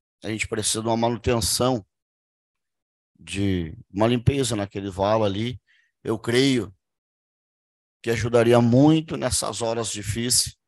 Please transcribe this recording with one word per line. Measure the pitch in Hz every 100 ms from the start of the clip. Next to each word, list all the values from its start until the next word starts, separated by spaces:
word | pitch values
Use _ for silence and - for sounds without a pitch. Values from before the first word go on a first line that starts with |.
| _ _
a | 95
gente | 107 -
precisa | 110 104 110
de | 110
uma | 113
manutenção, | 117 117 127 120 104 - 123 127 - _ _ _ _ _ _ _ _ _ _ _ _ _
de | 80 92 101 92 82 - -
uma | 92 113
limpeza | 123 117 139 123 113
naquele | 98 104 98
valo | 92 98 110 107
ali. | 98 117 127 _ _ _ _
Eu | - 110
creio | - 120 139 127 95 - _ _ _ _ _ _ _ _ _ _ _ _
que | 113
ajudaria | 117 117 120 117 120
muito | 120 123 147 160 160 143
nessas | 131 - 123 104
horas | 117 113 110
difíceis, | 104 104 107 120 123 - -